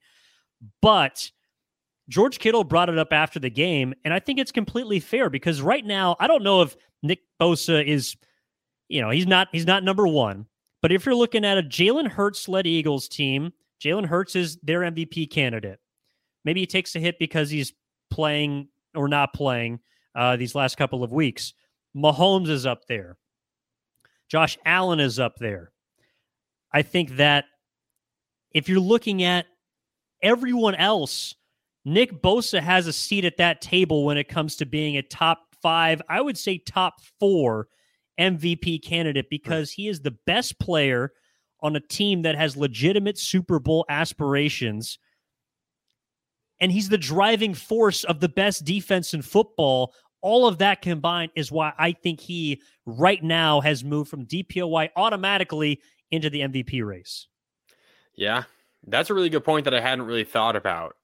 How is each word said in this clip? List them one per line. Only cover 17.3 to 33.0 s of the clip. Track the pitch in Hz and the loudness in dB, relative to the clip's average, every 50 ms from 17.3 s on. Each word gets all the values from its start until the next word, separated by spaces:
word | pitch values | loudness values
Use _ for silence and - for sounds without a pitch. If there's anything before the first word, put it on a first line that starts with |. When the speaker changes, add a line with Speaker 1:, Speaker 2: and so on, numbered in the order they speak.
| - 160 151 143 | -2 -2 -2 -2
Speaker 1:
he's | 151 151 135 - - _ _ _ _ _ _ _ | -2 -4 -4 -6 -8 _ _ _ _ _ _ _
playing | - - 156 151 147 147 147 147 143 143 143 - _ _ _ _ _ | -4 -2 0 0 0 0 -2 -2 -4 -6 -8 -12 _ _ _ _ _
or | 156 143 143 | -4 -2 0
not | 147 143 139 139 - | 2 2 0 0 -2
playing, | - 147 135 123 120 117 117 120 117 - _ _ _ _ _ _ | -2 -2 -2 0 0 -2 -4 -8 -10 -14 _ _ _ _ _ _
uh, | 117 123 123 127 | 0 0 2 2
these | 120 123 117 - | 0 -2 -4 -2
last | 143 135 127 - | -2 -2 -2 0
couple | - 143 135 131 123 123 | -2 -2 -2 -2 -4 -6
of | 113 | -2
weeks. | 120 156 160 131 - - - - - _ _ _ _ _ _ _ _ | 0 0 0 0 -2 -6 -12 -14 -14 _ _ _ _ _ _ _ _
Mahomes | 139 147 151 147 143 175 196 196 190 180 156 | 2 2 2 4 4 4 4 4 2 0 0
is | 156 135 123 | -2 -2 -2
up | 135 120 - _ | -4 -4 -6 _
there. | _ 123 104 92 87 87 _ _ _ _ _ _ _ _ _ _ _ _ _ _ _ _ _ _ _ _ _ _ _ | _ -8 -8 -8 -12 -18 _ _ _ _ _ _ _ _ _ _ _ _ _ _ _ _ _ _ _ _ _ _ _
Josh | - 156 160 - - - _ | 0 2 2 2 0 -2 _
Allen | 156 170 185 185 185 170 156 | 0 2 2 2 2 2 2
is | 143 131 113 120 | 2 0 0 -2
up | 127 120 - - | -2 -4 -4 -6
there. | 120 107 101 90 85 - _ _ _ _ _ _ _ _ _ _ _ _ _ _ _ _ _ _ _ _ - | -8 -8 -8 -8 -12 -18 _ _ _ _ _ _ _ _ _ _ _ _ _ _ _ _ _ _ _ _ 0
I | 147 147 | 0 0
think | - - 180 170 131 131 | 0 0 -2 -2 -2 2
that | 131 143 147 147 143 - - _ _ _ _ _ _ _ _ _ _ _ _ _ _ _ _ _ _ _ _ _ | 4 4 6 6 4 0 -4 _ _ _ _ _ _ _ _ _ _ _ _ _ _ _ _ _ _ _ _ _
if | 160 143 - | -4 0 2
you're | 185 190 | 0 2
looking | 185 185 226 233 - 220 202 185 180 | 2 2 2 0 0 -2 -2 0 0
at | 180 180 180 170 - _ _ _ _ _ _ _ _ _ _ _ _ _ _ - | 0 0 0 -2 -6 _ _ _ _ _ _ _ _ _ _ _ _ _ _ 2
everyone | 202 240 240 262 247 247 240 226 208 190 | 2 2 2 0 -2 0 2 2 2 2
else, | 156 175 202 220 190 147 - - - - - - - _ _ _ _ _ _ _ _ _ | 2 2 2 2 0 -2 -4 -6 -8 -10 -10 -14 -18 _ _ _ _ _ _ _ _ _
Nick | 139 156 208 254 247 190 143 - | 0 2 2 2 2 0 0 2
Bosa | 185 202 240 226 - - 180 | 2 2 2 0 0 -2 -2
has | 147 175 185 185 175 165 | 0 2 2 2 2 0
a | 151 | -4
seat | - | -6